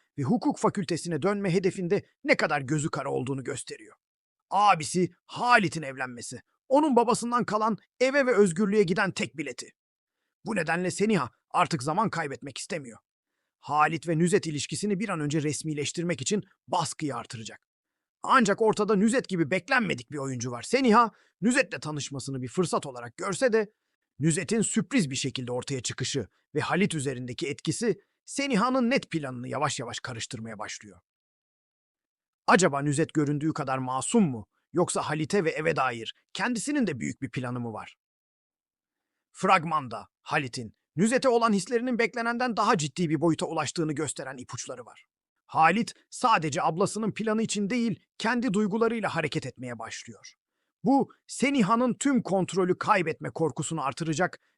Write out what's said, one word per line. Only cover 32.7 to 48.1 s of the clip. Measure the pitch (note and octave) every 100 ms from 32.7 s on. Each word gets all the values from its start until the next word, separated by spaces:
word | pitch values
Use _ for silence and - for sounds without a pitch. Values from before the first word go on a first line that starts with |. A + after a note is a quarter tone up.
| C#3
Nüzet | C#3+ C#3+ D#3+
göründüğü | D#3 C#3+ D3 D#3
kadar | D3+ C3+ C3
masum | B2+ C3 - A#3
mu? | F3 A#2 - _ _
Yoksa | D#3 F3 F#3
Halit'e | C#3 D#3 D#3 G3+
ve | D#3+
eve | C#3 D#3+ D3
dair | C3 A#2+ A2 - _
kendisinin | - G#3 A#3 C4+ D4 G#3+
de | C3
büyük | D2+ -
bir | C3
planı | - B2+ B2
mı | A#2
var? | G#2 F#2 - _ _ _ _ _ _ _ _ _ _ _ _ _
Fragmanda | - F#3 F#3+ D#3+ D#3 B2+ G#2+ G2 _
Halit'in | - D#3 C3 - G#2+ - _ -
Nüzet'e | A3 B3+ C4
olan | A#3 A#3
hislerinin | G3+ F3 A#3+ B3 A3+
beklenenden | A#3 A#3+ A#3 A#3 B3+ G#3
daha | G#3+ B3
ciddi | D3+ - E3+
bir | D3+
boyuta | E3 D3+ F3
ulaştığını | D#3+ C#3+ - D#3
gösteren | D3 D3+ - C3+ C3+
ipuçları | A#2 A#2+ - B2 A2
var. | - _ _ _ _ _
Halit | - D#3+ G3 - - _
sadece | - B3 G#3 D#3 C#3+
ablasının | D3+ E3 F#3 G#3 A3
planı | - A3 A3
için | A3 G#3 G3+
değil, | B3 A#3 F3 _